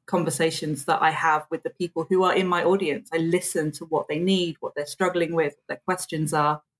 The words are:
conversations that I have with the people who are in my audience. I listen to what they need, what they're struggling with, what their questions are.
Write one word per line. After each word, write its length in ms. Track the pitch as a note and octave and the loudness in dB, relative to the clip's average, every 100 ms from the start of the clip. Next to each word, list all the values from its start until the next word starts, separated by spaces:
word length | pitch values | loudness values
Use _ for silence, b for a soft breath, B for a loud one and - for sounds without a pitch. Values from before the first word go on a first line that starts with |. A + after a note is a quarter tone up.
| - | -4
conversations 800 | F3 D#3+ - E3 D#3+ D#3 D3 - | -2 0 0 0 0 -4 -4 0
that 140 | D#3 | 2
I 80 | D#3+ | 2
have 360 | D#3 D#3+ D3+ - | 2 2 2 -2
with 120 | D#3+ | -6
the 80 | - | -6
people 360 | - F3 E3 E3 | -6 -4 -4 0
who 160 | F#3 | 2
are 100 | F#3 | 4
in 140 | - F#3 | 2 2
my 160 | F3 | 2
audience. 460 | E3+ G3 E3 G#3+ - | 2 2 0 -4 -4
I 60 | E3 | -2
listen 520 | E3 F3 - E3+ D#3 | 0 0 0 -2 -2
to 120 | - | -6
what 240 | E3 D#3 - | -4 -2 -2
they 100 | D3+ | -2
need, 380 | F#3 F#3+ E3+ - | 2 2 0 -4
what 140 | - | -8
they're 120 | D3 D3 | -6 -8
struggling 480 | - F#3 F3 E3 | -2 0 2 0
with, 200 | E3 D3 | 2 0
what 140 | - - | -4 -10
their 120 | D3+ | -8
questions 480 | - F#3 - D#3 D#3 | -4 -4 -4 -4 0
are. 280 | D#3 D3 D3+ - | 2 2 0 -8